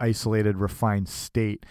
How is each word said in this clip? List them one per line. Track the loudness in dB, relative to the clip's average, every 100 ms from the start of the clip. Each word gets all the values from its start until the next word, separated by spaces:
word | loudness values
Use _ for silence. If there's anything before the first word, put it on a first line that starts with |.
isolated, | -2 0 0 2 2 2
refined | 0 0 0 2 -2
state, | -6 -4 -2 0 -2 -10